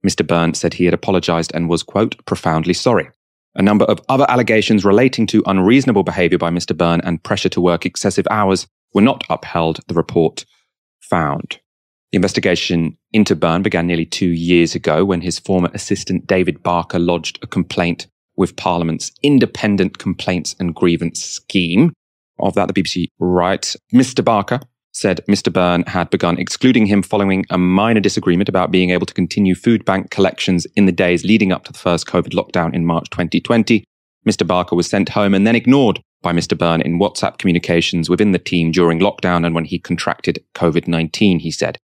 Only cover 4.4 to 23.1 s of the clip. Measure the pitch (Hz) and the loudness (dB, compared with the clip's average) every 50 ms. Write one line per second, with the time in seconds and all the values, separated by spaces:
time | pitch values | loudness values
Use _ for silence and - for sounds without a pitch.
4.4 | 120 101 117 110 104 - 113 104 92 101 98 104 127 135 135 - 113 101 - 107 | 2 2 2 2 2 2 2 2 4 4 4 4 4 2 2 0 -2 0 2 0
5.4 | - - 95 95 90 98 123 139 131 135 113 98 92 - 85 98 90 82 92 85 | 2 2 0 2 4 4 4 4 4 4 2 2 0 0 0 0 0 2 2 0
6.4 | 85 85 85 87 - - 85 78 87 85 85 82 - 90 85 82 _ - 107 95 | 0 0 -2 -2 -2 -4 -2 0 0 2 2 0 0 -2 -4 -6 _ -4 -4 -2
7.4 | - 95 - - 90 90 87 85 - 92 - - - 104 92 - 92 - - 107 | -2 -2 -2 2 2 2 2 2 -2 -6 -6 -2 -4 -2 -2 0 0 0 0 0
8.4 | 104 95 95 92 - _ _ _ _ _ _ 98 101 123 - - - - 82 - | 2 2 0 0 -2 _ _ _ _ _ _ 2 2 2 2 -2 -4 -6 -6 -6
9.4 | - - - 85 82 82 80 - - _ 87 82 80 - - 87 80 - - - | -6 -6 -4 -2 0 0 -2 -4 -8 _ -2 -2 -2 0 0 0 0 0 0 -6
10.4 | - _ _ _ _ _ _ _ _ _ _ _ _ - - 87 80 71 69 - | -18 _ _ _ _ _ _ _ _ _ _ _ _ -4 -4 -2 -2 -2 -4 -6
11.4 | - - - - _ _ _ _ _ _ _ _ _ _ - 95 90 95 - - | -8 -12 -14 -16 _ _ _ _ _ _ _ _ _ _ -2 0 0 0 -2 -2
12.4 | - 98 90 - - - 87 85 82 80 - _ _ _ - 110 104 - 101 78 | 0 0 -2 0 -2 -2 -2 -2 -2 -2 -6 _ _ _ 0 0 2 2 2 0
13.4 | 85 85 82 87 98 - - 87 85 87 87 82 82 82 - - 98 90 85 82 | 0 0 0 0 -2 -2 -2 -2 -2 0 -2 -2 -4 -4 -4 -2 -2 -2 0 -2
14.4 | 82 87 87 85 82 80 - 90 - - 76 80 95 98 95 85 82 90 82 - | 0 2 4 4 4 2 0 -4 -2 0 0 0 2 0 0 -2 -4 -6 -8 -8
15.4 | _ - 98 92 87 - - 90 - - 104 92 - - 92 90 - - 98 92 | _ -2 0 0 0 -2 -4 -8 -6 -4 -6 -6 -4 -6 -6 -6 -2 0 0 0
16.4 | 92 82 76 - _ 92 87 87 87 _ - 90 87 87 87 85 80 - - - | 0 0 -2 -4 _ -2 -2 -2 -2 _ -2 -2 0 0 0 -2 -4 -8 -12 -12
17.4 | - - - - 87 - - - 87 85 82 - - _ _ _ _ _ _ - | -16 -6 -4 -4 -4 -2 -2 -2 -2 -2 -2 -6 -10 _ _ _ _ _ _ -2
18.4 | 95 85 - - - 95 87 87 85 82 80 78 - - _ _ - 143 147 131 | -2 -2 -2 -4 -4 -2 -2 0 -2 -2 -4 -6 -8 -12 _ _ 0 2 4 4
19.4 | 123 - - - - 107 101 95 95 82 - - - 92 90 - - - 92 90 | 2 2 -2 -4 -2 -2 0 0 0 -2 -4 -6 -6 -6 -6 -4 -4 -4 -4 -2
20.4 | 80 - - _ 95 87 80 - - 90 85 82 87 82 - - - - - - | -4 -8 -8 _ -6 -6 -4 0 0 0 0 0 -2 -6 -6 -8 -12 -10 -12 -14
21.4 | _ _ - 98 90 85 85 101 151 175 - _ _ _ _ _ _ _ _ - | _ _ -2 -2 -2 0 2 2 2 2 2 _ _ _ _ _ _ _ _ -4
22.4 | - 101 90 101 95 - 90 101 87 - - 90 85 - | -4 -2 0 0 -2 0 0 -2 -2 -2 -4 -6 -6 -6